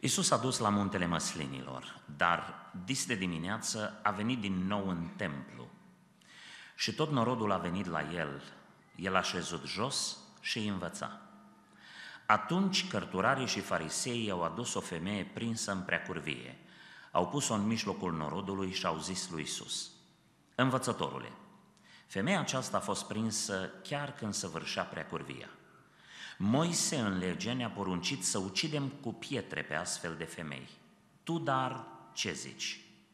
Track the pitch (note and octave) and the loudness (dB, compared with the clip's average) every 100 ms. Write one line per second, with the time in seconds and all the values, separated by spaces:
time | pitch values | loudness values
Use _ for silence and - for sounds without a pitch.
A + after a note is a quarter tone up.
0 | C#3 - F3+ C3 B2 B2+ A2 G2+ G2+ G2 | 4 4 6 6 4 4 6 6 4 4
1 | F2 E2 - E2+ C#2 C2+ B1+ B1+ - - | 4 4 2 -2 -4 -4 -6 -8 -8 -14
2 | - D2 F2 E2+ - - - F#2 F2+ C3+ | -14 2 4 4 0 -10 -12 -10 -4 -2
3 | - A#2 F#2 E2 E2 A2 - A2 G#2+ - | 0 0 0 0 -2 -2 -2 -2 -2 0
4 | G#2+ G2 G#2+ B2+ G2+ F#2 F#2 G#2 G2 F2 | 0 2 0 0 0 0 2 2 2 0
5 | E2+ - F#2+ C#2+ B1+ - A#1+ - - - | -2 -2 -4 -4 -8 -12 -14 -16 -20 -20
6 | - - - - - - - - - G#2 | -20 -20 -20 -20 -18 -16 -18 -4 -2 2
7 | D#3 C#3+ A2+ B2 G#2+ F#2+ F2 F2+ F2+ D#2+ | 2 4 4 4 4 2 2 0 0 0
8 | D2+ F2 D2+ C#2 - - - - - - | -2 -2 -2 -4 -10 -18 -20 -20 -20 -4
9 | F#2 F#2+ F2+ F#2 D#2+ E2+ D#2+ F2+ A#2+ - | 4 4 4 0 -2 -4 -4 -2 0 0
10 | - - - - - - G#2+ G2 E2+ - | -2 -4 -12 -10 -4 -2 0 0 -2 -4
11 | C#2 - - - - - - - - - | -6 -8 -16 -20 -20 -20 -20 -20 -20 -16
12 | - - - G#2+ - F3 G3 F#3 - G#2 | -14 -16 4 4 6 4 4 4 2 0
13 | F2+ F#2 G2+ C3+ B2+ - F#2 F2+ D#2 - | 0 2 4 4 2 -2 0 0 0 -2
14 | - A#2+ G#2+ F#2 E2 F2+ A#2+ G2+ - E2+ | -2 0 0 2 0 0 -2 -2 -2 -2
15 | F2 G#2 F2+ - A#2 A2+ - F#2+ F#2 E2 | 0 -2 -2 -4 -2 -2 -2 -2 2 0
16 | - E2+ D#2 C2+ B1 B1+ - - - - | 0 -4 -2 -4 -6 -14 -18 -20 -20 -20
17 | - - F2+ C#3+ C#3 A2 G#2 A2+ G2+ F#2 | 0 2 4 2 2 2 4 2 0 0
18 | F2+ E2 D2+ D#2+ G2 G2 F#2+ F#2+ F#2 D#2+ | 0 0 0 -2 -2 -2 0 0 0 0
19 | D#2 F#2 - E2 D2+ - - - - - | -2 -4 -4 -4 -4 -4 -4 -6 -6 -12
20 | - _ _ _ _ - C3 B2+ B2+ G#2+ | -20 _ _ _ _ 2 4 4 2 0
21 | C#2+ C2 A1+ - - - - - - - | -2 -2 -8 -12 -18 -20 -20 -20 -20 -20
22 | - F#2+ A#2 F#3+ C#3 C3+ - G2+ - G2 | -8 -2 2 2 2 0 0 -2 0 -2
23 | - G#2+ A2+ G#2 - F#2+ F#2 - - C#3+ | -2 0 0 0 0 0 -2 -8 -6 -4
24 | C#3+ B2 A2 G2 F#2+ D#2+ D#2 - F2+ E2 | -4 -4 -4 -2 -2 -4 -4 -2 -2 -2
25 | D#2 E2 C#2 C2 - - - - - - | -4 -6 -6 -10 -10 -16 -20 -20 -20 -20
26 | - - - - G2 B2+ E3+ E3 - D#3 | -20 -16 -14 0 4 6 4 2 2 2
27 | A2 F#2 F2+ E2+ G2 B2+ A#2 F#2+ F#2+ F2+ | 2 2 2 0 -2 -2 -2 -2 0 0
28 | E2+ C#3 - G#2 F#2+ G2 E3 D3 C#3 - | 0 -2 0 0 0 0 0 0 -2 -4
29 | A#2 G#2+ - C3+ - C#2+ D2+ D2+ F2+ - | -6 -6 -4 -4 -2 -4 -2 -2 -2 -2
30 | F2 D#2 D#2+ - D#2 C#2 - - - - | -4 -4 -6 -6 -6 -8 -10 -18 -20 -20
31 | - - - E3 C#3+ C3 B2+ B2 A2+ - | -20 -16 -4 -2 2 2 2 -2 -10 -16
32 | - - G#2+ D2 C2+ - - - - - | -14 -4 -2 -2 -6 -6 -6 -6 -12 -20
33 | - | -20